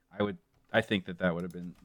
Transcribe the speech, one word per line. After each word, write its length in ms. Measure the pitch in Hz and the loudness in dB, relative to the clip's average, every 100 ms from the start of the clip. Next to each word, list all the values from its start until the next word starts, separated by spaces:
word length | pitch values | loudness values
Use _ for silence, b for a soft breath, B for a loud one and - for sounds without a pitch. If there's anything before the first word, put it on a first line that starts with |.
| _ | _
I 120 | 98 | -2
would, 160 | 104 92 _ _ _ | -2 -2 _ _ _
I 80 | 113 | 0
think 240 | - 101 90 | 2 0 0
that 140 | 87 | 0
that 140 | 92 | 0
would 100 | 85 | 0
have 100 | 90 | -4
been 200 | 90 87 - | -8 -12 -14